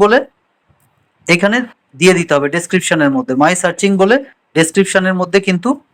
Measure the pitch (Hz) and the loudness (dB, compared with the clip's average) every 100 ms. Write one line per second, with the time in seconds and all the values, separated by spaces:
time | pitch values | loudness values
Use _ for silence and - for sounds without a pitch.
0 | 208 247 269 _ _ _ _ _ _ _ | 2 2 -2 _ _ _ _ _ _ _
1 | _ _ - 170 196 233 247 _ _ 131 | _ _ -2 0 0 -2 -4 _ _ 0
2 | 170 190 165 143 143 165 165 185 - 170 | 2 2 2 0 0 -4 -4 -4 -2 0
3 | 143 135 127 127 151 180 180 170 202 196 | 0 0 -2 0 0 0 -2 -2 0 2
4 | 190 262 277 _ _ 160 165 - 190 196 | 2 0 -2 _ _ -2 0 0 0 0
5 | 185 185 180 196 196 180 240 285 _ | -2 -2 -2 -2 -2 -2 -2 -4 _